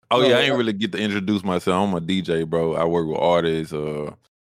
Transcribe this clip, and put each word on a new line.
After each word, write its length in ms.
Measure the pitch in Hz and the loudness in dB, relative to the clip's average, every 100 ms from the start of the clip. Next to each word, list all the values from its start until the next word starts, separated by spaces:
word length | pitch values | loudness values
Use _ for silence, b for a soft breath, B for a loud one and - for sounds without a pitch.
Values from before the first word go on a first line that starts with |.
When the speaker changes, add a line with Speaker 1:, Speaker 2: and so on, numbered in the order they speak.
| - | -2
Speaker 1:
oh, 100 | 123 | 2
Speaker 2:
No, 80 | 127 | 4
Speaker 1:
yeah, 80 | 120 | 4
I 40 | |
ain't 100 | 139 | 4
Speaker 2:
I 40 | 127 | 2
Speaker 1:
really 160 | 113 | 0
get 180 | 98 107 | -2 -4
to 60 | 87 | -2
introduce 440 | 107 101 95 104 | -2 -2 0 -2
myself. 460 | 98 90 98 90 101 | 0 -2 0 2 2
I'm 60 | |
a 60 | 87 | 0
D 200 | 82 95 | -2 -2
J, 220 | 85 82 | 0 -2
bro. 320 | 80 82 82 | 0 0 0
I 100 | 78 | 0
work 220 | 85 85 80 | 0 0 -2
with 100 | 78 | 0
artists. 560 | 85 85 82 80 78 | 2 2 2 -2 -4
Uh, 400 | 76 76 73 73 - _ _ | -6 -6 -6 -8 -12 _ _